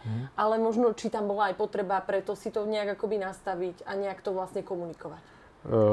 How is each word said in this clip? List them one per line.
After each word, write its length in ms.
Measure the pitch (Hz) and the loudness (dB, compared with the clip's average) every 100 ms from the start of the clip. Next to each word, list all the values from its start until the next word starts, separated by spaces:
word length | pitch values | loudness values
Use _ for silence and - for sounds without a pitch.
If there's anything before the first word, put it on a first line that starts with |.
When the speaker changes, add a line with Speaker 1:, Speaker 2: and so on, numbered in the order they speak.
Speaker 1:
Mhm. 320 | 113 113 131 | -6 -6 -4
Speaker 2:
ale 240 | - 214 226 | 0 2 4
možno, 400 | 226 220 240 214 | 2 4 4 2
či 160 | 226 | -2
tam 160 | 220 208 | -2 0
bola 240 | 202 202 | 2 2
aj 80 | 180 | 2
potreba 400 | 208 196 190 196 | -2 0 0 0
preto 320 | 190 190 190 | 0 -2 -2
si 160 | 196 220 | -4 -4
to 160 | 214 | -2
nejak 320 | 208 214 208 196 | 0 0 -2 -2
akoby 240 | 208 208 | -2 -2
nastaviť 640 | 190 190 196 175 180 175 | -2 -6 -4 -2 -2 -6
a 80 | - | -6
nejak 320 | 196 196 190 | -4 -2 -4
to 80 | 208 | -4
vlastne 320 | 190 185 202 | -2 -2 -4
komunikovať. 560 | 190 180 170 151 160 156 | -4 -4 -6 -8 -12 -12
Speaker 1:
E, 80 | - - - - - 113 107 | -18 -20 -20 -12 0 6 6